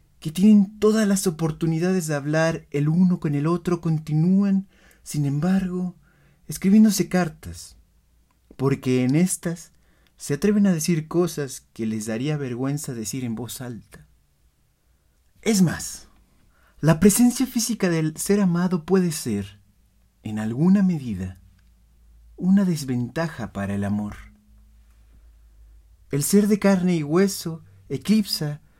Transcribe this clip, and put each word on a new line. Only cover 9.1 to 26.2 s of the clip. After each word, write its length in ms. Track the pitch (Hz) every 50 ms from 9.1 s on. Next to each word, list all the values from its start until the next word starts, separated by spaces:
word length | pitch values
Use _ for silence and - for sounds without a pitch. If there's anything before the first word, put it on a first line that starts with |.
| 139
estas 560 | 156 180 185 - - - 175 165 - - - _ _ _ _ _ _ _ _ _
se 180 | _ - - 143
atreven 340 | - - 202 208 214 202 196
a 40 |
decir 360 | 180 156 151 - 175 156 156 -
cosas 580 | - 170 180 165 - - 143 131 - - - _
que 140 | _ - 113
les 200 | 110 110 110 107
daría 300 | 113 110 113 127 151 151
vergüenza 580 | 147 139 123 120 120 131 135 143 147 151 - 131
decir 300 | 117 110 - - 135 123
en 100 | 120 113
voz 260 | 110 123 110 - -
alta. 460 | 127 120 120 101 - _ - - - _ _ _ _ _ _ _ _ _ _ _ _ _ _ _ _ _ _ _ _ _ _ _ _ _ _ _
Es 200 | - 202 226 190
más, 460 | 185 147 101 - - - - - - _ _ _ _ _ _ _ _ _ _ _ _ _ _ _
la 200 | - 151 165 160
presencia 440 | 175 208 - - 240 247 240 - 269
física 460 | - - 240 220 - 220 196 196 180
del 260 | 170 160 160 156 156
ser 240 | - - - 202 208
amado 440 | 202 180 170 175 180 185 185 175 156
puede 260 | - 185 190 180 175
ser, 480 | 156 - - 123 107 101 98 98 - _ _ _ _ _ _ _ _ _ _ _ _ _
en 160 | _ 113 107 107
alguna 460 | 107 110 113 127 156 185 190 208 190
medida, 560 | 185 175 151 131 120 104 90 92 92 92 - _ - _ _ _ _ _ _ _ _ _ _ _ _ _ - - - -
una 280 | - 277 180 190 202 202
desventaja 880 | 180 170 147 143 131 127 123 120 117 - 160 165 160 - - 110 -
para 220 | - 101 98 98 101
el 80 | 98
amor. 320 | 101 101 104 104 104 104 - - - - - _ _ _ _ - _ _ _ _ _ _ _ _ _ _ _ - - - _ _ _ - _ _ - - - - _ _ - _ _ _
El 100 | - 143